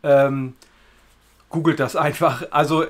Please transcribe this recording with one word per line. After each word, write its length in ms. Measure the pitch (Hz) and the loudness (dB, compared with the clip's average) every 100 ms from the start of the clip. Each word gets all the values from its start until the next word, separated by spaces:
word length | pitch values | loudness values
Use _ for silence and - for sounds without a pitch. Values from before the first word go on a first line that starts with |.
ähm, 500 | 147 139 139 135 131 - _ _ _ _ _ _ _ _ _ | 4 4 4 -2 -8 -12 _ _ _ _ _ _ _ _ _
googelt 320 | 160 160 143 | -2 -2 0
das 160 | 131 - | -2 0
einfach. 460 | 147 143 165 120 120 | -2 0 0 0 -4
Also 360 | 147 151 160 | 0 2 0